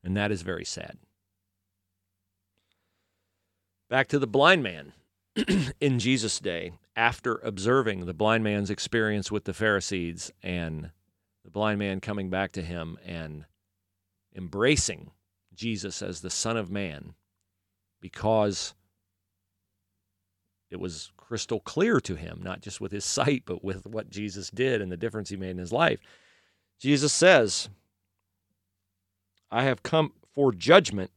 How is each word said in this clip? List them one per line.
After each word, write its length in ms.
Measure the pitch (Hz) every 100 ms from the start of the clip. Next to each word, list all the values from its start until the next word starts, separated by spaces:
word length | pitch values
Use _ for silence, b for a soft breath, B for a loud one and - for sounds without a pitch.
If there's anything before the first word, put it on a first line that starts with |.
And 140 | 90 98
that 140 | 104
is 100 | 101
very 240 | 87 85 85
sad. 320 | - - - _ _ _ _ _ _ _ _ _ _ _ _ _ _ _ _ _ _ _ _ _ _ _ _ _ _ _ _ _
Back 180 | 127 135
to 120 | 143
the 80 | 127
blind 360 | 135 151 185
man. 300 | 113 80 71 _ _ _ _ -
<clears throat> 440 | - 190 127 -
In 180 | 143 123
Jesus' 400 | 117 131 110 -
day, 340 | 101 85 87 85 _ -
after 400 | 117 113 123 110
observing 600 | 113 101 101 131 113 95 87
the 80 |
blind 300 | 82 107 113
man's 260 | 107 104 101
experience 600 | 104 - 117 107 104 95
with 140 | 107 -
the 80 |
Pharisees 760 | 90 110 101 - 95 85 85 - _
and 500 | 92 90 82 80 80 _ _ _ _ _
the 80 | -
blind 280 | 98 107 104
man 200 | 101 95
coming 300 | - 101 95
back 220 | 92 98
to 80 | 98
him 360 | 82 87 80 85 92
and 400 | 85 78 76 76 _ _ _ _ _ _ _ _ -
embracing 760 | 90 98 120 151 - 78 78 _ _ _ _
Jesus 480 | - 117 107 98 -
as 200 | 98 85
the 80 | 90
Son 280 | - 113 113
of 140 | 90
Man 420 | 101 95 71 73 - _ _ _ _ _ _ _ _
because 720 | 92 - 110 110 104 92 - _ _ _ _ _ _ _ _ _ _ _ _ _ _ _ _ _ _ _ _
it 100 | 90
was 320 | 90 78 - _
crystal 420 | _ 113 - 110
clear 400 | - - 214 185
to 140 | - 82
him, 260 | 82 82
not 180 | 92 90
just 200 | 104 -
with 100 | 101
his 140 | 101 -
sight, 380 | - 139 131 -
but 180 | 87
with 220 | 95 92 98
what 240 | 107 107
Jesus 400 | 104 104 95 87
did 320 | 104 131 117
and 100 | 95
the 60 | 87
difference 320 | 110 110 98
he 80 | 101
made 140 | 95
in 60 | 90
his 140 | 90
life. 280 | 117 165 - b b b b b b _ _
Jesus 340 | 131 143 143
says, 560 | - 180 165 107 - - - _ _ _ _ _ _ _ _ _ _ _ _ _ _ _ _ _
"I 120 | 110
have 200 | 135 123
come 300 | - 160 156 _ _
for 200 | - 139
judgment. 600 | 95 139 185 147 101 92